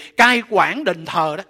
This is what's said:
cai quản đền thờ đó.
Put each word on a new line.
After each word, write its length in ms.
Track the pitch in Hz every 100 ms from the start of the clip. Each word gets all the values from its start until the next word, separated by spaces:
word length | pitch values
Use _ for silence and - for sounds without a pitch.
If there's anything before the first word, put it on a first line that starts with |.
| - -
cai 260 | 240 240 220
quản 340 | 202 151 226
đền 220 | 294 170 160
thờ 300 | 175 156 156
đó. 60 | -